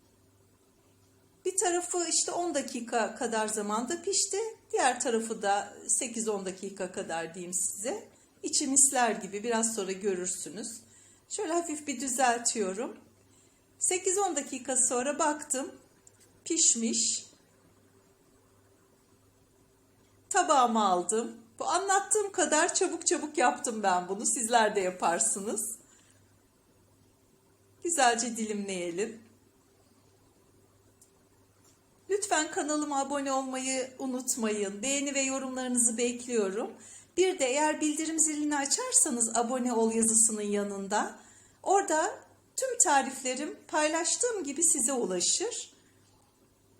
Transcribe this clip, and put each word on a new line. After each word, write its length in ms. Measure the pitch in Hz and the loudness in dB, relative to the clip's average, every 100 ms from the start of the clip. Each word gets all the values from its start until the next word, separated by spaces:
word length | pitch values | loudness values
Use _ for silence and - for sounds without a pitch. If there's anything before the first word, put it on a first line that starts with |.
| _ _ _ _ _ _ _ _ _ _ _ _ _ _ | _ _ _ _ _ _ _ _ _ _ _ _ _ _
Bir 120 | 381 381 | -4 0
tarafı 500 | 370 349 349 359 320 | 2 2 0 -2 0
işte 240 | - - | 0 0
on 220 | 339 349 | -2 -2
dakika 600 | 285 269 240 226 240 214 | -2 -4 -6 -2 -2 -2
kadar 340 | - 240 220 214 | -2 -2 -2 -2
zamanda 540 | 214 208 214 247 339 | -2 -2 -2 -2 -4
pişti. 360 | 403 370 - 392 440 - - | -2 0 0 -2 -4 -8 -4
Diğer 280 | 440 269 247 | 2 2 2
tarafı 420 | 269 226 226 196 | 0 0 0 -2
da 320 | 202 202 - - - | 0 0 -2 -8 -2
sekiz 400 | - 247 226 220 | -2 -2 -4 -2
on 160 | 202 | -2
dakika 480 | 185 185 202 202 185 | -4 -8 -10 -6 -6
kadar 420 | 202 185 165 165 | -6 -6 -6 -6
diyeyim 200 | 180 175 | -8 -6
size. 500 | 185 - - 233 427 - - _ _ | -4 -4 -4 -6 -6 -10 -20 _ _
İçi 240 | 320 - 269 | -2 0 2
misler 440 | 277 - 262 233 | 6 6 6 2
gibi, 320 | 196 185 202 | 0 -6 -6
biraz 320 | 233 226 226 | -2 0 0
sonra 180 | 208 185 | -2 -4
görürsünüz. 880 | 190 202 180 180 - 156 175 233 - - - - _ - | -2 -2 -2 -2 -6 -8 -10 -10 -12 -18 -20 -20 _ -10
Şöyle 240 | - 349 | -6 -2
hafif 340 | 339 330 302 285 | 0 -2 -6 -6
bir 140 | 240 | -6
düzeltiyorum. 960 | 269 247 254 240 240 233 185 190 311 - - _ _ _ _ _ _ - | -2 2 2 2 0 0 -2 -4 -6 -10 -20 _ _ _ _ _ _ -2
Sekiz 400 | - 359 392 381 | 0 2 2 2
on 180 | 381 285 | 2 0
dakika 400 | - 254 277 254 | -4 -6 -2 2
sonra 420 | - 247 269 285 | 2 2 0 0
baktım. 540 | 311 302 - 254 359 - _ _ _ - - _ | 0 0 -4 -4 -4 -10 _ _ _ -20 -20 _
Pişmiş. 840 | - 165 - 233 226 - - - - - _ _ _ _ _ _ _ _ _ _ _ _ _ _ _ _ _ _ _ _ _ _ _ _ _ _ _ _ - | -2 2 4 4 0 0 0 -2 -8 -20 _ _ _ _ _ _ _ _ _ _ _ _ _ _ _ _ _ _ _ _ _ _ _ _ _ _ _ _ -2
Tabağıma 580 | 381 349 285 240 220 202 | 2 6 6 6 6 4
aldım. 480 | 180 175 220 - - - - | 4 2 -2 -2 -8 -14 -8
Bu 100 | 262 | -2
anlattığım 640 | 339 392 392 392 427 392 | 0 2 2 2 0 0
kadar 420 | - 320 302 349 | 0 2 4 4
çabuk 320 | - 370 330 - | 2 0 0 0
çabuk 320 | 349 302 - | 0 0 2
yaptım 440 | 247 247 254 220 | 2 2 -4 0
ben 260 | 196 180 180 | 2 2 0
bunu. 180 | 196 226 | -4 -2
Sizler 500 | 277 220 240 214 202 | -2 4 4 6 2
de 40 | |
yaparsınız. 960 | 185 185 175 175 - 202 208 392 - - - - _ _ _ _ _ _ _ _ _ _ _ _ _ _ _ _ _ _ | 0 0 2 2 2 -2 -4 -4 -6 -8 -16 -20 _ _ _ _ _ _ _ _ _ _ _ _ _ _ _ _ _ _
Güzelce 540 | 349 311 240 226 247 214 | -2 4 4 4 0 -4
dilimleyelim. 840 | 214 208 196 185 175 175 226 - - _ _ _ _ _ _ _ _ _ _ _ _ _ _ _ _ _ _ _ _ _ _ _ _ _ _ _ - | -4 -4 -4 -4 -4 -2 -4 -6 -20 _ _ _ _ _ _ _ _ _ _ _ _ _ _ _ _ _ _ _ _ _ _ _ _ _ _ _ -2
Lütfen 400 | 392 - 320 311 | -2 2 2 2
kanalıma 500 | 381 294 302 294 277 | -2 -2 -2 0 -2
abone 320 | 269 285 277 | 0 -2 0
olmayı 580 | 269 269 262 262 262 254 - | -2 -2 -4 -2 -2 -4 -6
unutmayın. 840 | 269 254 - 247 220 214 196 202 | -6 -4 -2 -2 0 0 -2 -4
Beğeni 320 | 269 285 285 | -2 0 0
ve 60 | 269 | 0
yorumlarınızı 800 | 269 269 254 254 254 247 233 226 | -2 -2 -4 -6 0 2 2 2
bekliyorum. 720 | 247 240 - 233 190 208 - - - - - - | 0 -2 -2 0 0 -2 -6 -8 -20 -20 -4 2
Bir 220 | 370 - | 2 2
de 80 | 254 | 0
eğer 340 | 285 302 302 | 2 2 2
bildirim 400 | 302 294 311 320 | 0 0 -2 0
zilini 360 | 311 302 294 285 | 0 0 -2 0
açarsanız 800 | 277 - 508 480 320 240 233 233 | 0 -2 2 2 2 0 0 0
abone 360 | 226 254 247 | 0 -2 0
ol 200 | 226 226 | 2 2
yazısının 500 | 226 226 226 - 214 | 2 2 4 2 0
yanında, 760 | 202 202 202 196 196 208 - - - - - _ | -2 -2 -2 -6 -2 -2 -2 -8 -20 -20 -20 _
orada 680 | - 392 392 311 381 523 - _ _ - | 0 2 2 0 0 -4 -16 _ _ -6
tüm 220 | 523 480 | -2 2
tariflerim 800 | 330 277 262 - 254 254 302 - - | 4 4 2 -4 -4 -4 -6 -10 -4
paylaştığım 760 | 311 302 320 330 - 480 415 | 0 2 2 0 0 0 -2
gibi 200 | 285 269 | -4 0
size 280 | 226 277 277 | 2 2 0
ulaşır. 760 | 254 190 180 - - 440 - - - _ _ _ _ _ _ _ _ _ _ | 0 -2 0 0 0 -2 -6 -12 -18 _ _ _ _ _ _ _ _ _ _